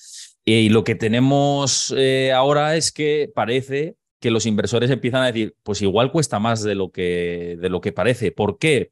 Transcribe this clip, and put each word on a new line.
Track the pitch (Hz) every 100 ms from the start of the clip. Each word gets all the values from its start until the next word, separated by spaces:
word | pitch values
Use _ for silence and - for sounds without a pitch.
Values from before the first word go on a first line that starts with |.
| - - - _ -
Y | 113 110
lo | 110
que | 104
tenemos, | 110 113 117 135 139 143 143 139 - - 127
eh, | 135 131 131 131
ahora | 135 147 151 160
es | 151
que | - 151 151 139
parece | - 107 127 120 135 160 - _ _
que | 123
los | 113 107
inversores | 107 101 117 120
empiezan | 135 123 127
a | 127
decir, | 113 107 -
"Pues | - 101
igual | 98 95 135
cuesta | 165 151 107
más | 110 113
de | 107 98
lo | 92
que, | - 90 87 87 87 87 85
de | 90
lo | 90
que | 104
parece". | - 92 123 110
¿Por | - 104 -
qué? | 160 135 -